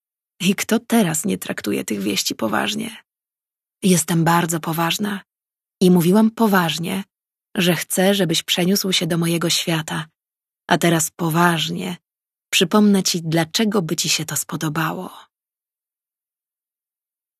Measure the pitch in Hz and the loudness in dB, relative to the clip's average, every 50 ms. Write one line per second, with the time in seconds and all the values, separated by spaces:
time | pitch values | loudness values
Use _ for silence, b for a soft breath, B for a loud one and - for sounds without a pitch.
0 | _ _ _ _ _ _ _ - 175 190 196 - - - 214 233 - - 233 233 | _ _ _ _ _ _ _ -2 -2 0 0 0 -2 -2 -2 -2 0 0 2 2
1 | 202 160 160 - - 190 190 185 - - - - - 208 202 - - - - - | 2 2 0 -2 -2 -4 -4 -4 -6 -8 -8 -6 -6 -4 -4 -4 -4 -4 -6 -4
2 | 190 107 - 190 - - - - 113 107 104 - - 107 214 - - - - - | -4 -4 -2 -2 -4 -4 -4 -4 -4 -2 0 0 -2 -2 -4 -6 -8 -10 -12 -16
3 | - _ _ _ _ _ _ _ _ _ _ _ _ _ _ _ - 185 180 165 | -20 _ _ _ _ _ _ _ _ _ _ _ _ _ _ _ 2 2 2 2
4 | - - 175 165 160 160 170 170 175 160 170 160 - 170 156 165 165 165 165 - | 2 0 0 2 2 4 2 2 2 0 -2 -4 -4 -4 -2 -2 -2 -2 -2 -4
5 | 208 202 202 190 - _ _ _ _ _ _ _ _ _ _ _ 180 180 180 175 | -4 -6 -6 -8 -10 _ _ _ _ _ _ _ _ _ _ _ 4 6 6 6
6 | 160 180 190 220 220 220 220 - 226 208 202 190 170 160 151 - 165 185 190 190 | 6 4 6 6 4 4 2 2 2 2 4 2 2 0 -2 -4 -6 -6 -6 -6
7 | 196 - _ _ _ _ _ _ _ _ - - 175 180 165 - - - - 190 | -8 -10 _ _ _ _ _ _ _ _ -4 0 0 2 0 0 -2 -4 0 2
8 | 185 196 202 196 185 160 165 - - - - 190 175 180 202 202 - 190 180 - | 2 2 2 2 2 0 0 -2 -2 -2 -2 0 2 2 2 0 0 0 -2 -2
9 | 180 160 175 165 170 170 170 170 170 165 - - - 175 165 160 160 - 175 165 | 0 0 0 0 0 0 0 0 0 0 -2 -2 -2 -2 -2 -4 -4 -4 -6 -8
10 | 156 - _ _ _ _ _ _ _ _ _ _ _ - 175 156 175 170 170 160 | -8 -10 _ _ _ _ _ _ _ _ _ _ _ 0 0 2 2 2 2 2
11 | - - - - 170 160 156 170 175 175 165 156 156 165 175 175 185 185 180 - | 0 -2 -4 -4 -4 -2 2 2 2 2 2 0 -4 -6 -6 -6 -8 -8 -10 -12
12 | _ _ _ _ _ _ _ _ _ _ - - 190 160 - 214 208 208 196 190 | _ _ _ _ _ _ _ _ _ _ 0 0 2 2 4 4 6 6 4 4
13 | 185 - - 175 165 160 156 165 165 160 - - 226 208 190 208 165 156 175 - | 2 0 -2 -4 -2 -2 0 0 0 -2 -2 -2 -2 0 0 -2 -2 -2 -4 -4
14 | - 160 - - 156 - 156 - - - - 151 160 156 151 160 160 160 175 180 | -2 -2 -2 -2 -4 -6 -6 -8 -6 -8 -8 -6 -6 -4 -2 -2 -4 -4 -4 -8
15 | 185 - - - - _ _ _ _ _ _ _ _ _ _ _ _ _ _ _ | -10 -14 -16 -20 -20 _ _ _ _ _ _ _ _ _ _ _ _ _ _ _
16 | _ _ _ _ _ _ _ _ _ _ _ _ _ _ _ _ _ _ _ _ | _ _ _ _ _ _ _ _ _ _ _ _ _ _ _ _ _ _ _ _
17 | _ _ _ _ _ _ _ | _ _ _ _ _ _ _